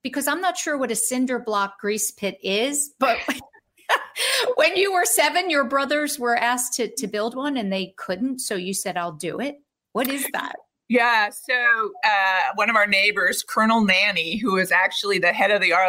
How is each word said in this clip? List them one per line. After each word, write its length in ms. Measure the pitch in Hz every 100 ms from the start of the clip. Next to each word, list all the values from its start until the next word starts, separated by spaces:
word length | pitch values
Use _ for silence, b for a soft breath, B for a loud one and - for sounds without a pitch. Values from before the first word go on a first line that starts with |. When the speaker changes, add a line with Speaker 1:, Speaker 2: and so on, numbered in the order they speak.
Speaker 1:
because 240 | 262 285 285
I'm 140 | 311
not 160 | 370 359
sure 220 | 330 294
what 120 | 247
a 60 | 220
cinder 420 | - 254 254 247
block 400 | - 202 196 -
grease 320 | 208 214 -
pit 280 | - 196 185
is, 520 | 190 202 269 285 - -
but 200 | 254 233 -
<laughs> 1300 | 294 - - _ _ - - - - 523 523 453 494
when 200 | 320 370
you 160 | 392
were 120 | 370
seven, 460 | 349 - 302 330 370
your 140 | 294
brothers 540 | 262 277 269 294 294 269
were 180 | 240 233
asked 380 | 233 247 -
to, 140 | - 214 -
to 100 | 202
build 300 | 208 226 254
one 200 | 285 269
and 160 | 196
they 220 | 190 185 -
couldn't. 400 | - 185 262 254
So 140 | -
you 180 | 202 180
said, 220 | 190 196 180
"I'll 160 | 170
do 280 | 151 170 160
it." 160 | 269 285 _ _ _
What 160 | 208 262
is 180 | 277 277
that? 220 | 175 - - _ _ -
Speaker 2:
Yeah. 400 | 240 240 226 208
So, 600 | - - 254 240 226 214 -
uh, 480 | 220 202 190 185 -
one 160 | 208 208
of 60 | 220
our 100 | 202
neighbors, 560 | 196 202 202 185 220
Colonel 420 | - - 220 226
Nanny, 540 | 202 185 202 180 165 180
who 140 | 226
was 180 | 190 180
actually 460 | 180 190 - 202 190
the 140 | 170
head 180 | 165 196
of 100 | 208
the 120 | 180
R 140 | 170